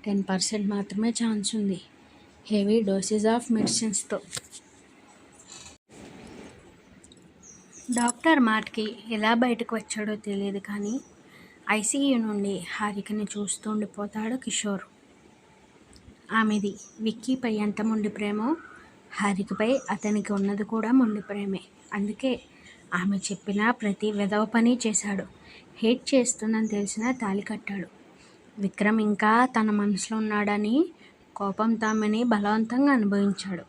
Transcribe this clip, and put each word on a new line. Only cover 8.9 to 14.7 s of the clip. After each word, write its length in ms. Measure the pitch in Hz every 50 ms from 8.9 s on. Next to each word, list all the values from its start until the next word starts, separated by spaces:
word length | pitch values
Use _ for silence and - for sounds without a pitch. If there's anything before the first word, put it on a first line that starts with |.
| - - - 226
ఎలా 240 | 226 214 214 220 233
బయటకు 420 | 233 254 247 233 233 233 - 226
వచ్చాడో 400 | 220 196 - - 214 214 214 214
తెలియదు 420 | 214 - 214 202 196 202 196 196 202
కానీ, 420 | 196 - 202 208 202 208 233 277 - - - - - - - - - - - - - -
ఐసీయూ 480 | 208 214 208 - - 277 277 277 262 233
నుండి 480 | 220 220 214 202 202 196 196 180 175 - -
హారికని 480 | - 214 208 202 202 196 - 208 214 214
చూస్తూ 460 | 202 - 208 208 196 - - - 214
ఉండిపోతాడు 680 | 214 214 208 190 - - 202 202 - 214 220 226 247
కిషోర్. 440 | 262 - 220 - - - 208